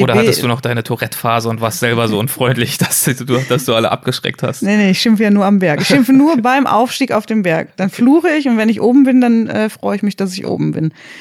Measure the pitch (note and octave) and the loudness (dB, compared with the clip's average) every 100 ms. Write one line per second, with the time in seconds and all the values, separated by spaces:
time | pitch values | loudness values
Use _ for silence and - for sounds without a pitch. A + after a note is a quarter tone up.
0 | B2 G3 A3+ - A#2+ A#2+ A#2+ A#2+ - A#2 | 2 2 2 0 -2 -2 -4 -4 -4 -6
1 | A2 - A#2+ A#2 A2+ A2 A2+ - A#2+ A#2 | -8 -6 -2 -2 -2 -4 -4 -2 -2 0
2 | A#2 G#2+ A2 - B2 A#2+ A#2+ - - - | 0 -2 -4 -2 -2 0 -2 -2 -2 -2
3 | - B2+ C3 B2 C3+ B2 - A2+ G#2+ G#2 | -2 -2 -2 -2 0 -2 0 0 0 -2
4 | - - - - B2 - G3 G#3+ G3 F#3+ | -4 -6 -6 -6 -8 -4 0 2 2 2
5 | A#3+ G#3+ G#3+ G3+ G3 G3+ F3+ D3 - C#4+ | 2 2 2 2 2 2 0 0 2 2
6 | B3 C4+ D4 D4 A#3 C4+ C4+ G#3+ B3 - | 4 4 4 2 0 0 0 0 0 -2
7 | B3+ G#3+ - A3 F3+ D#3+ - - F#3 - | -2 -2 -2 -2 0 -2 -4 -6 -6 0
8 | A#3+ D#4+ F4 D4+ C4+ A3+ A3 G#3 A#3 C4 | 4 4 2 0 0 0 0 2 4 4
9 | C4 B3+ A#3+ A3+ A3 G#3+ G#3+ - G3+ G3+ | 6 4 4 2 0 -2 -4 -4 -4 -2
10 | G3+ - G3 F#3 - - D#3 D#3 D#3+ - | -4 -4 -6 -6 -6 -4 -2 -2 -4 -6
11 | - - | -20 -20